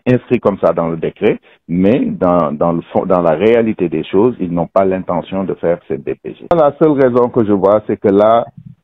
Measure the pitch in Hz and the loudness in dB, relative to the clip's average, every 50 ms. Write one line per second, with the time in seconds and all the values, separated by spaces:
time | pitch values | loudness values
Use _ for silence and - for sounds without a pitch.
0 | - 123 127 120 - - 127 107 - 110 98 87 - 85 85 85 85 82 82 82 | 0 0 0 0 0 -2 -2 -2 0 -2 -2 0 0 0 0 0 -2 -4 -4 -4
1 | 80 80 - - 98 110 - 240 _ _ _ _ _ - 82 90 95 98 120 143 | -6 -8 -6 -2 -2 -2 -2 -2 _ _ _ _ _ -6 -2 0 2 2 2 2
2 | 262 - - 82 92 90 87 87 82 73 73 76 85 85 85 85 85 - - 107 | 0 -2 -4 -2 0 0 2 2 0 -2 -2 -2 -2 -2 -2 -2 -4 -4 -4 -4
3 | - 92 92 90 85 82 78 80 98 110 117 117 117 110 101 - 92 85 78 78 | -2 0 0 2 2 2 0 2 2 2 2 2 2 0 -2 -2 -4 -4 -4 -4
4 | 76 - - 95 110 127 123 - 92 85 87 85 85 - - 95 98 95 95 92 | -6 -2 0 0 2 0 0 -2 -6 -4 -4 -4 -4 -2 0 0 0 0 0 -4
5 | 87 - 90 85 - - 92 95 98 82 73 - - 85 87 85 - - 80 - | -4 -4 -6 -6 -6 -6 -6 -6 -6 -6 -6 -4 -4 -4 -4 -4 -6 -8 -10 -8
6 | - - - - - - - - - - 175 170 151 143 143 - 160 156 151 135 | -8 -8 -10 -10 -10 -14 -16 -10 -6 -2 0 2 2 2 2 2 2 2 2 2
7 | 135 127 120 123 120 123 - 131 113 101 104 98 90 95 104 107 - - 107 - | 2 2 2 2 0 0 0 0 0 2 2 2 2 2 2 2 0 -2 -4 -2
8 | - 110 98 101 104 110 113 117 - - - - - - - _ | 0 2 2 4 4 4 4 2 0 -2 -8 -18 -20 -20 -20 _